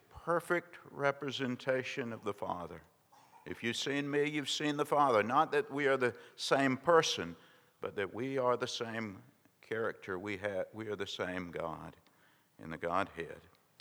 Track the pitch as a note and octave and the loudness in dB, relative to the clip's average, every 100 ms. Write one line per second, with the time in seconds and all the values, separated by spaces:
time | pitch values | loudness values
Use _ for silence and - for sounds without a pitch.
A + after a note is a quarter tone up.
0 | _ - E3 E3+ - F3 - - - C#3 | _ -10 0 0 2 -2 -2 -14 -16 -2
1 | C#3 C#3 C#3+ A#2 C3 B2 C#3 C3 B2+ C#3+ | 0 0 -4 -2 -2 -2 0 0 0 -6
2 | A#2 G#2+ G2+ - F#2 F2+ E2+ E2+ - _ | -6 -4 -6 -4 -4 -4 -6 -12 -18 _
3 | _ - - - - F2+ A2+ A#2 D3 C#3 | _ -20 -20 -18 -12 -4 -4 -2 -2 -2
4 | C#3+ D3 D3+ D3+ C3 - D3+ C#3+ D3 C#3+ | 0 0 2 0 -2 -2 0 0 2 4
5 | C#3+ A2 G#2+ C#3 D#3 C#3+ C#3+ C#3+ C3+ C3+ | 6 6 6 4 4 2 0 0 2 4
6 | B2 - - - - C#3 C3+ B2+ - E3 | 2 0 -10 -8 2 4 4 2 6 6
7 | D#3 - E2+ E2+ - - _ _ G2 F#2 | 6 0 -4 -8 -18 -20 _ _ -6 -2
8 | F#2+ G2 C3 C3+ B2 A#2+ B2 - A2+ A2+ | -4 -4 -4 0 2 2 0 -4 -4 -4
9 | G#2+ F#2+ - _ _ _ - A2+ G#2+ - | -6 -10 -18 _ _ _ -6 -2 -2 -4
10 | - F#2 G#2 G2 G#2 F#2+ - A2 A2 F#2+ | -6 -4 -4 -4 -2 -2 -4 -6 -6 -4
11 | G2 - F#2 F2+ F2 D#2+ E2 D#2 D#2+ - | -4 -4 -4 -4 -4 -4 -6 -6 -10 -16
12 | _ _ _ _ _ - D#2 D#2+ E2+ F2+ | _ _ _ _ _ -14 -10 -6 0 0
13 | G2 E2+ D#2 D#2+ D#2+ _ _ - | 0 -4 -10 -10 -16 _ _ -18